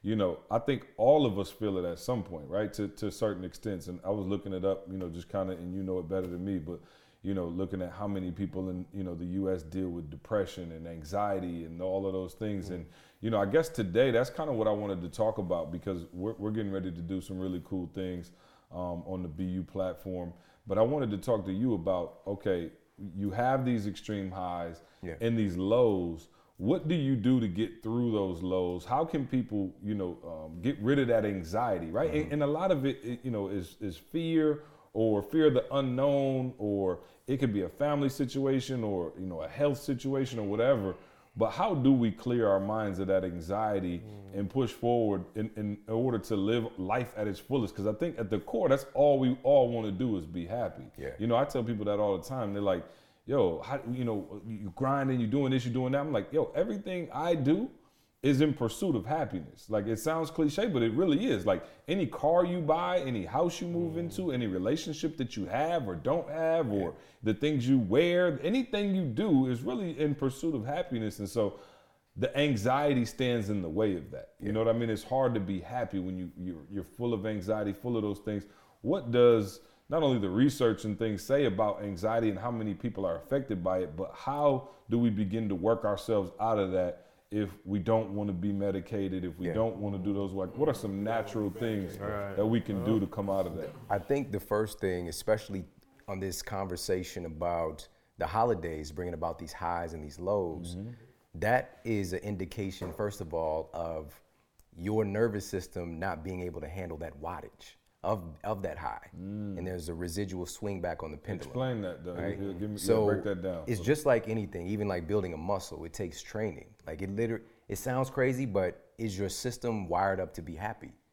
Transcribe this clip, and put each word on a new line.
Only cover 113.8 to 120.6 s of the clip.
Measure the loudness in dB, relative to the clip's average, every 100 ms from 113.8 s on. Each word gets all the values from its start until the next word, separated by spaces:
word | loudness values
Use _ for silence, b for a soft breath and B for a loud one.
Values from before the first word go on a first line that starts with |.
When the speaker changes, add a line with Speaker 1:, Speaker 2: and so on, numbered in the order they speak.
| 2 2 4
Speaker 2:
like | 4 2
anything, | -2 -2 -6 -4
even | -2 0
like | -2 2
building | 0 0
a | -4
muscle, | -2 -4 -4 -10 -10
it |
takes | -6 -6 -6
training. | -10 -4 -4 -6 -16 -16 -12
Like, | -8
it | -6 -2
liter-, | -2 -2 B B B
it | -6
sounds | -2 0 0
crazy, | 2 2 2 0
but | 2 0 -2 -18 -6
is | -6 -2
your | -4
system | -2 -6 -4 -4 -2 0
wired | 2 2 2
up | -2
to | -6
be | -10
happy | -8